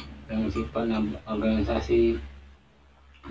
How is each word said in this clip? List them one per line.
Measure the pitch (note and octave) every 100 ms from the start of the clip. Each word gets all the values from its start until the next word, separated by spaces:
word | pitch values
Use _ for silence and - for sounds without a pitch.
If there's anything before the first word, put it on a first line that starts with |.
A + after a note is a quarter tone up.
| - - -
yang | A2 G#2
sifatnya | A2+ A2+ A2+ A#2 A2 G#2 -
organisasi. | - G#2+ A2 A2 G2 A2+ - A#2 A#2 A2+ - - - - _ _ _ _ - - -